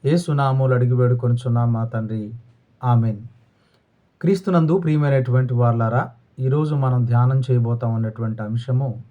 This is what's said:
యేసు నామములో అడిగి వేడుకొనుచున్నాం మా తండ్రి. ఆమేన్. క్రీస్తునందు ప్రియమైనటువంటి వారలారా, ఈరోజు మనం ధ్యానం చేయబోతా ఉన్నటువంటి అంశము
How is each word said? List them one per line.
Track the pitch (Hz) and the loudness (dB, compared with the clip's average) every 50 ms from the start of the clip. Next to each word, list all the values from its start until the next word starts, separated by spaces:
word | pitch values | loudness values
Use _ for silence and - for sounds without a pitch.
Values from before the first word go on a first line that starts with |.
| - | 0
యేసు | 139 156 175 175 - | 0 0 0 0 0
నామములో | 147 143 139 135 135 135 131 131 127 | -2 0 0 0 2 2 2 2 2
అడిగి | 123 123 120 127 | 2 2 2 2
వేడుకొనుచున్నాం | 123 123 120 123 120 123 120 117 117 - 127 117 120 120 120 117 | 2 2 2 2 0 0 0 0 0 0 -2 0 0 2 0 0
మా | 113 113 | 0 -2
తండ్రి. | 113 - 113 110 107 113 110 104 104 117 120 - - _ _ _ _ _ _ - | -4 -4 -6 -6 -4 -6 -6 -8 -8 -12 -16 -18 -20 _ _ _ _ _ _ -2
ఆమేన్. | 123 120 117 113 110 107 101 113 - - _ _ _ _ _ _ _ _ _ _ _ _ _ _ _ _ _ | 2 2 2 2 0 -2 -6 -12 -18 -20 _ _ _ _ _ _ _ _ _ _ _ _ _ _ _ _ _
క్రీస్తునందు | - 165 196 180 - 196 180 170 160 151 165 165 | 0 0 0 0 0 0 2 2 2 4 2 0
ప్రియమైనటువంటి | 170 160 151 151 147 143 139 135 123 127 123 127 127 120 123 | 2 0 0 2 2 2 2 2 2 2 2 2 2 2 0
వారలారా, | 120 120 120 117 117 117 110 113 131 151 - - _ _ _ _ - | 2 2 2 2 2 0 0 0 0 -2 -2 -10 _ _ _ _ -6
ఈరోజు | 131 131 135 151 156 151 151 | -2 0 0 0 0 0 0
మనం | 143 135 127 127 123 120 | 0 0 0 0 0 0
ధ్యానం | 117 120 120 123 127 131 135 | 2 2 2 2 4 2 0
చేయబోతా | 127 127 127 123 117 117 120 117 120 117 | 0 2 0 0 2 0 -2 -2 -2 -2
ఉన్నటువంటి | 113 113 113 110 107 - 113 110 110 110 107 | -2 -2 -4 -4 -4 -6 -6 -6 -6 -6 -6
అంశము | 104 110 117 - - 127 127 139 131 107 - - - | -6 -6 -6 -4 -2 -2 -2 -2 -4 -6 -10 -14 -20